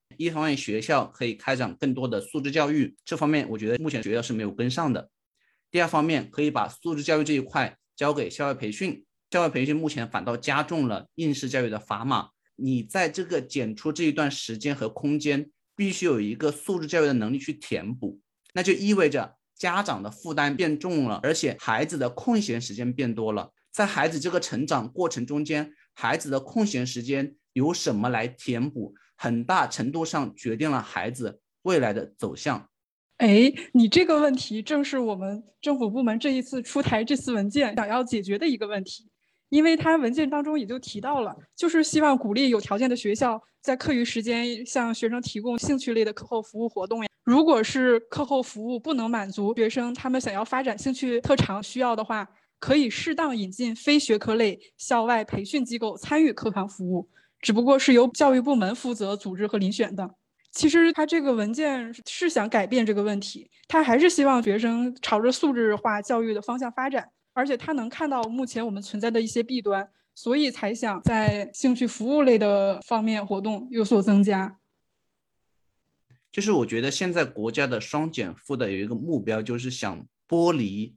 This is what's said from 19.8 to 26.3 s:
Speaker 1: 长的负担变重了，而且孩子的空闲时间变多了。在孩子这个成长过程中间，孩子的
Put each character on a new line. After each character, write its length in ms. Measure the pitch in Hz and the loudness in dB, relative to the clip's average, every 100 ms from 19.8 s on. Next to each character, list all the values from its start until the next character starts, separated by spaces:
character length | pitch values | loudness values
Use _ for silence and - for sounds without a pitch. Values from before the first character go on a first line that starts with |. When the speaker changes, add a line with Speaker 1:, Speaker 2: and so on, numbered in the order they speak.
Speaker 1:
长 200 | 202 107 | -2 -4
的 80 | 101 | -8
负 240 | - 170 | -12 -6
担 220 | 151 143 143 | 0 0 0
变 220 | 170 151 | -2 -2
重 280 | 180 160 123 | -2 -2 -2
了， 140 | 101 | 0
而 100 | 139 | -2
且 220 | 160 139 - | 0 -2 -4
孩 260 | - 113 156 | -2 -2 -2
子 120 | 156 | -4
的 120 | 123 | -4
空 300 | - - 226 | -4 0 0
闲 200 | 202 117 | 0 -4
时 140 | 120 | -6
间 180 | 104 123 | -6 -4
变 220 | 127 127 | -2 -2
多 180 | 113 110 | -2 -2
了。 200 | 104 - _ _ | -2 -6 _ _
在 140 | - 202 | -2 0
孩 220 | 143 160 | 2 0
子 120 | 160 | 0
这 100 | 170 | -2
个 100 | 175 | -2
成 280 | - 117 151 | -2 -4 -2
长 200 | 143 113 | -2 -2
过 180 | - 170 | -2 -2
程 160 | 143 127 | -2 -4
中 180 | 147 | -4
间， 300 | 151 151 151 - _ | -2 -2 -4 -12 _
孩 220 | - 117 156 | -6 -2 -2
子 140 | |
的 100 | 151 | -2